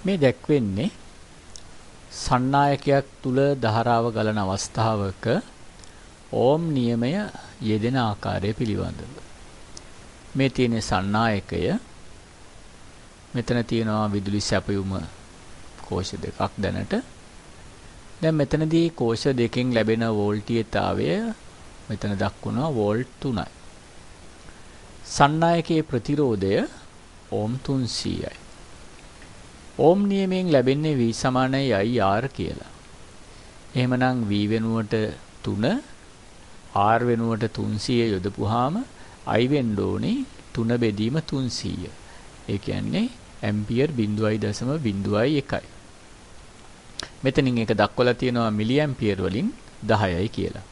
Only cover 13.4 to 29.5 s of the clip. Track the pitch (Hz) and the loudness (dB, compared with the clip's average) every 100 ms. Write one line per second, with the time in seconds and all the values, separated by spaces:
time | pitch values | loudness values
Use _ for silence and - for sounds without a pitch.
13.4 | 113 120 113 117 113 107 107 104 98 101 | 0 0 2 0 2 2 2 0 0 -2
14.4 | - 98 92 101 95 95 80 - - - | 0 0 0 -2 -2 -4 -6 -14 -20 -20
15.4 | - - - - - 98 98 98 - - | -18 -18 -18 -16 -6 -4 -4 -6 -8 -4
16.4 | 98 - 98 95 101 208 - - - - | -4 -2 -2 -2 -2 -4 -4 -16 -20 -20
17.4 | - - - - - - - - 160 156 | -20 -20 -20 -20 -20 -20 -20 -2 2 2
18.4 | 143 156 160 165 170 - 120 113 143 131 | 2 2 2 4 2 2 0 2 2 2
19.4 | 117 123 127 117 110 113 117 107 104 104 | 2 2 2 2 4 2 2 2 2 0
20.4 | 104 117 110 104 95 95 107 180 226 214 | 0 -2 0 0 0 0 0 0 -2 -8
21.4 | - - - - - 107 107 101 101 - | -14 -18 -20 -20 -10 -6 -4 -2 -2 -2
22.4 | 110 107 160 131 104 110 127 - 139 113 | -4 -2 0 2 2 0 -2 -6 -4 -4
23.4 | - - - - - - - - - - | -6 -12 -20 -20 -20 -20 -20 -20 -20 -20
24.4 | - - - - - - - - 143 160 | -20 -18 -20 -20 -20 -18 -10 4 4 6
25.4 | 165 170 165 160 156 127 107 147 143 107 | 4 4 2 0 2 -2 -2 0 2 2
26.4 | 95 107 294 - - - - - - 107 | 2 2 0 -6 -20 -20 -20 -20 -6 -4
27.4 | 107 131 - 135 120 - 101 92 - - | -2 -4 -4 -2 -2 -4 -4 -4 -6 -10
28.4 | - - - - - - - - - - | -20 -20 -20 -18 -20 -20 -20 -20 -20 -20
29.4 | - | -20